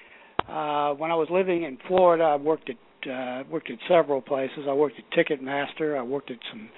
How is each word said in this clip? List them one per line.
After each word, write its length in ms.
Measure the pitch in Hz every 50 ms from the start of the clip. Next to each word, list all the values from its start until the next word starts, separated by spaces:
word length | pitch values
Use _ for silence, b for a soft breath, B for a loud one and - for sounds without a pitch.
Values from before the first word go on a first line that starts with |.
| B B B B B B B B -
Uh, 480 | - - 156 156 147 147 147 147 147 143
when 160 | 139 156 160
I 40 | 170
was 140 | 165 156 143
living 320 | 170 185 190 185 180 170 165
in 140 | 143 131 120 - -
Florida, 360 | 185 185 185 175 170 165 170
I 120 | 156 147
worked 340 | 143 143 156 160 147 - -
at, 60 | 123 117 _ _ _ _ - 143
uh, 340 | 127 127 131 127 123 127 139 143
worked 200 | 156 160 - -
at 80 | 123 113 - -
several 320 | 175 170 156 143 143 135
places. 440 | 120 - 143 135 135 131 - - 143 139
I 40 | 139
worked 220 | 139 151 143 139 -
at 60 | - _ - 175
Ticketmaster. 800 | 165 - 156 135 131 131 139 143 143 139 - - 160 151 147 139
I 40 | 120
worked 280 | 120 135 143 - -
at 60 | 127 117 - -
some 180 | - 120 107 113 B